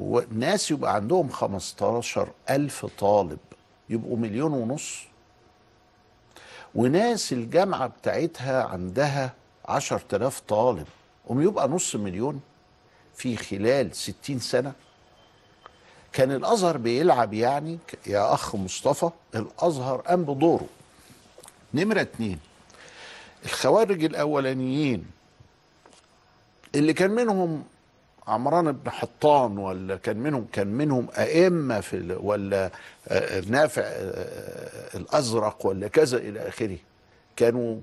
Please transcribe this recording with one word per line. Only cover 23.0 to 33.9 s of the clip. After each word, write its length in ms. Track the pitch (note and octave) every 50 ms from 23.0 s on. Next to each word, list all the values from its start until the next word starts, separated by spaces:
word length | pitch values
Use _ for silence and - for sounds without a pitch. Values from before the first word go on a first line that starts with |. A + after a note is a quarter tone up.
| - - - - - - - - -
الخوارج 600 | B2 - - - C3 D#3+ G#3+ A3+ G3 G3 E3 D#3
الأولانيين 1040 | D#3 D3+ - D3 D3+ D3+ C#3 C3+ C3 C3 C3 B2+ C3 C3 D3 D3+ C3+ A#2+ F2 D#2 - - _ _ _ _ - - _ _ _ _ _ _ _ _ - - - _ _ _ _ _ _ _ _ _ _ _ _ - - -
اللي 180 | C#3+ D3 D#3+ D3+
كان 180 | - F3+ F#3+
منهم 540 | G#3+ A#3+ B3 A3+ G3 F#3+ F3+ E3+ D#3+ C#3 - - _ _ _ _ _ _ _ _ _ _ -
عمران 460 | - G#2+ A2 B2+ C#3 D#3 F3 E3+ D3+ C3+
بن 180 | A#2 - B2
حطان، 680 | - - - - - - - D3+ D3 C#3+ B2+ A2 G2+ G2+
ولا 380 | G2 F#2+ F#2 F#2 F#2+ F#2 F#2+
كان 200 | F#2 - - A2
منهم، 300 | G#2 B2+ D#3 D3 B2+ G#2 - -
كان 140 | A2 G2+
منهم 420 | G2+ G#2+ C3 D3+ D3+ C3+ B2 A#2+ A2+ - -
أئمة 640 | G#2+ A2+ D#3 E3 F3+ F#3 F3 E3 C#3+ B2+ A2+ G2+
في 160 | F2+ - G#2
ال-، 220 | F#2 D#2+ F2 F#2 - F#2+
ولا، 480 | G2+ G#2 G#2 G2 G2 G2 F#2+ F#2+ F2 - - - - - - - -
آه، 320 | G2 F#2+ G2+ - - F#2+
نافع، 420 | F2 G2 A#2+ C#3+ D#3 D3 - B2 -
آه، 1120 | -